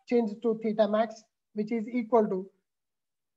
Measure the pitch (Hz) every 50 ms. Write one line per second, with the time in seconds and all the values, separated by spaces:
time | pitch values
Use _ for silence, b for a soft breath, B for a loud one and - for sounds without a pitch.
0 | _ - 240 240 233 208 208 - - 226 220 220 - 220 208 220 220 202 214 214
1 | 220 214 - - - _ _ _ _ _ - 208 214 214 233 233 208 254 233 247
2 | 220 220 254 226 214 196 196 185 196 - _ _ _ _ _ _ _ _ _ _
3 | _ _ _ _ _ _ _